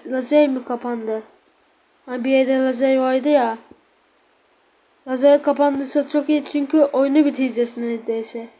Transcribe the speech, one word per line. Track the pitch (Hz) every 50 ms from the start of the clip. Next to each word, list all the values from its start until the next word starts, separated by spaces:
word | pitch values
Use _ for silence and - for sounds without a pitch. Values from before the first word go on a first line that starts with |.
| -
lazer | 226 262 262 240 247 294 302 302 277
mi | 262 254 247
kapandı? | - 247 240 - 240 240 226 220 220 220 220 214 - _ _ _ _ _ _ _ _ _ _ _ _ _ _ -
Hani | 262 247 254 233
bir | 269
yerde | 269 269 262 254 269 262
lazer | 262 262 247 233 269 269 269
vardı | 262 262 262 262 262 247 302
ya. | 294 269 233 226 226 - - - - _ _ _ _ _ _ _ _ _ _ _ _ _ _ _ _ _ _ _ _ _ _ _ _ _ - 254
Lazer | 262 247 269 285 285 285
kapandıysa | 285 285 277 285 285 285 277 269 277 262 - 294 285 285
çok | - 294 285 302
iyi | 302 294 277
çünkü | - - 294 277 269 311 311 285
oyunu | - - 262 277 277 277 311 285
bitireceğiz | 285 277 - 269 247 208 233 240 233 -
neredeyse. | 233 240 233 233 226 226 233 226 226 220 - - 233 233 233 _